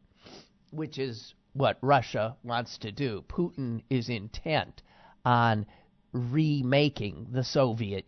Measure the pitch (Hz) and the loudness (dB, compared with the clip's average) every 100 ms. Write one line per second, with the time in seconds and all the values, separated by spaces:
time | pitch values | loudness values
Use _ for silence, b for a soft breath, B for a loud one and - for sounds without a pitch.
0 | _ B B B B _ _ 156 156 139 | _ B B B B _ _ -8 -8 -6
1 | 135 113 - - _ 139 131 101 127 143 | -6 -8 -14 -20 _ 0 2 2 4 4
2 | 113 127 110 - 120 117 117 - 110 104 | 4 -2 -2 -4 -6 -4 -4 -8 -10 -4
3 | 139 101 - - 175 - 127 113 - 131 | -4 -4 -6 -4 -4 -4 -6 -6 -2 -2
4 | 113 117 104 - - 151 90 - b b | -2 -6 -8 -8 -2 0 -2 -8 b b
5 | b b 123 120 117 110 104 b b _ | b b 2 4 6 2 -2 b b _
6 | _ 123 120 143 156 147 123 135 147 - | _ -6 -2 2 2 2 2 4 4 2
7 | 104 76 107 127 123 151 131 113 107 98 | -6 -8 -6 -4 0 2 2 2 -4 -6